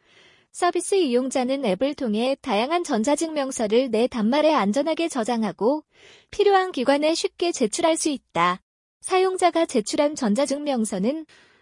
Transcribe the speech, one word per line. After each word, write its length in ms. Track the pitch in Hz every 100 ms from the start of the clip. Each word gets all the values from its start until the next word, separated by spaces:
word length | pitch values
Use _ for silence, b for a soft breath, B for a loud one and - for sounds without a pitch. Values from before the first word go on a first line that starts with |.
| b b b b b
서비스 460 | - 359 359 - 392
이용자는 680 | 302 240 262 269 247 277
앱을 300 | 240 185 269
통해 420 | 294 254 208 247 277
다양한 420 | 277 202 254 349
전자증명서를 1040 | 330 226 220 294 330 311 269 262 214 226 269
내 160 | 214 247
단말에 460 | 247 214 285 302
안전하게 560 | 294 196 233 302 320 330
저장하고 760 | 269 220 233 214 - 208 311 - B B B B
필요한 420 | - 403 381 370
기관에 420 | 320 240 285 302
쉽게 380 | 330 403 - 349
제출할 440 | - 214 - 330 320
수 140 | 320
있다. 500 | 277 - - 175 180 _ _ _ _
사용자가 640 | - 370 381 370 349 330
제출한 500 | 330 247 - 302 294
전자증명서는 1120 | 302 226 208 285 277 294 254 220 196 208 320 311 b b b